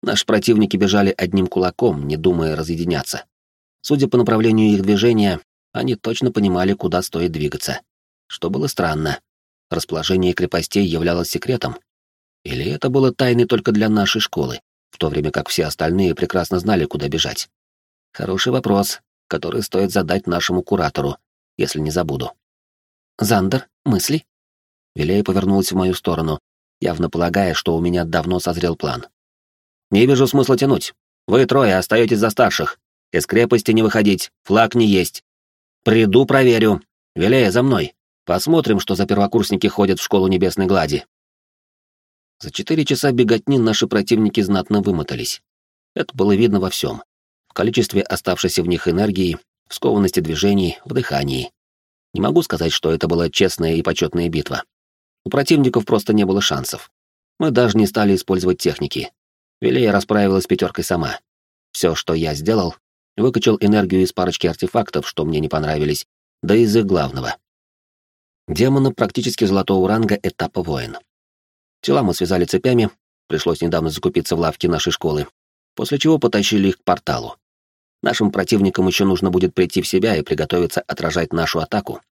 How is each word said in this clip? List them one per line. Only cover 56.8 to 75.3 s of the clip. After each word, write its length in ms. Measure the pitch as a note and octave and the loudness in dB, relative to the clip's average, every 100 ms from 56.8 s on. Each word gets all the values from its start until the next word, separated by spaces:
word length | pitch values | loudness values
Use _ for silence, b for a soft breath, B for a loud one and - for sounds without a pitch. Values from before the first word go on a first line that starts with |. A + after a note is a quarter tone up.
| - _ _ _ _ _ | -16 _ _ _ _ _
Мы 100 | D#3+ | 0
даже 280 | A#2+ B2 G#2+ | 2 4 4
не 100 | G2+ | 2
стали 280 | - G#2 F#2+ | 2 2 2
использовать 440 | - F#2 F2+ F2+ | 0 0 0 0
техники. 520 | F2+ D2 C#2+ - - _ _ _ _ _ | -2 -2 -6 -6 -10 _ _ _ _ _
Вилея 320 | A#2 C3 A#2 | 0 2 2
расправилась 520 | G2+ - G#2+ G2+ F#2+ | 2 0 0 2 2
с 40 | - | 0
пятёркой 360 | F#2 F2+ - | 0 0 -4
сама. 360 | E2 F2+ D2 - _ _ _ _ _ | -4 -2 -2 -6 _ _ _ _ _
Всё, 240 | - F2 D#2+ | -2 -2 -2
что 180 | - | -4
я 220 | D#2+ D#2+ D2 | -2 -2 -4
сделал, 400 | D#2 A2 E2+ - _ _ _ - | -2 0 -2 -8 _ _ _ -2
выкачал 400 | A2+ A#2+ A2+ G#2+ | 0 2 2 2
энергию 440 | G2+ G#2+ F#2+ F#2+ | 2 2 2 2
из 100 | F#2 | 2
парочки 320 | - F2+ E2+ E2+ | 0 -2 0 -4
артефактов, 640 | E2 F2+ - G2+ D2+ C#2+ | -2 -2 -2 -2 -6 -6
что 180 | - D#2 | -6 -4
мне 140 | D#2 | -2
не 100 | D2+ | -2
понравились, 560 | D#2 D2+ D#2 D2 D2 - _ _ _ | -4 -2 -2 -2 -4 -8 _ _ _
да 120 | E2+ G#2+ | 2 4
из 200 | A2+ A2 | 4 4
их 100 | G2+ | 2
главного. 500 | F2+ C#2 C2 B1 - _ _ _ _ _ _ _ _ _ _ - | 0 -2 -6 -8 -10 _ _ _ _ _ _ _ _ _ _ -10
Демона 440 | D#2 B2 C#3 C3+ | 0 2 4 2
практически 540 | - G#2+ - A#2+ - G#2 | 0 -2 -2 -4 0 2
золотого 420 | G2 F#2 G2 F#2 | 2 2 2 2
ранга — 280 | A2 A2 G2+ | 2 0 -2
этапа 400 | F#2+ - - - | -4 -6 -6 -4
воин. 360 | E2 C#2 A#1 A1+ _ _ _ _ _ _ _ _ | -4 -6 -6 -14 _ _ _ _ _ _ _ _
Тела 220 | - C#3 | -2 0
мы 100 | A2 | 0
связали 320 | E2 F2 F#2 E2+ | -2 0 0 0
цепями, 440 | F#2+ C3 B2 G#2+ _ _ _ _ | 0 2 2 0 _ _ _ _
пришлось 340 | - - D#2+ | -4 -2 -2
недавно 280 | E2+ E2+ D#2+ | -2 -2 -2
закупиться 460 | D2+ F2+ - D#2+ E2 | -2 -2 -2 -2 -2
в 40 | |
лавке 300 | E2 - F2+ | -2 -2 -2
нашей 220 | D#2+ - | -2 -2
школы, 360 | E2 E2 D2+ C#2+ | -4 -4 -4 -6